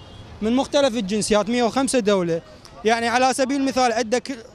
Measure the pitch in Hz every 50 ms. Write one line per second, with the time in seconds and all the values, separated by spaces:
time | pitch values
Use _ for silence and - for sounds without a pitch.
0 | - - - - - - - - 208 220 240 262 262 - - 285 277 262 214 247
1 | 202 180 220 214 190 - 208 208 202 196 240 247 240 214 - 262 277 - - 254
2 | 196 202 208 190 175 170 165 165 - - - - - - - - - 214 233 233
3 | 233 233 220 254 254 262 240 - 262 247 285 285 269 269 214 254 254 240 214 226
4 | 254 214 240 247 - - 277 226 220 -